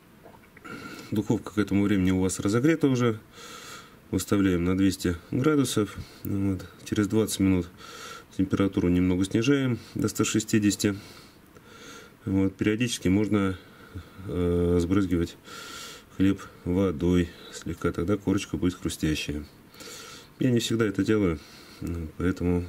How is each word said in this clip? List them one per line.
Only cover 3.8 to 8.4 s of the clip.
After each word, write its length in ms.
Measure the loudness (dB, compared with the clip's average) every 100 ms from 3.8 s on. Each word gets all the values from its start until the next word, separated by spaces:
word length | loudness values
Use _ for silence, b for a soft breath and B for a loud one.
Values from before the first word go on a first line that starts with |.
| B B -4
Выставляем 540 | -4 0 2 4 2
на 120 | 2 2
двести 400 | 2 2 -2 -4 -4
градусов. 680 | 0 2 2 2 0 -2 -4 -16 B
Вот. 420 | -6 -2 -2 -2 -6 -16
Через 240 | -4 0 2
двадцать 320 | 2 0 2
минут 280 | 2 2 0 -8 B B B B B
температуру 520 | -4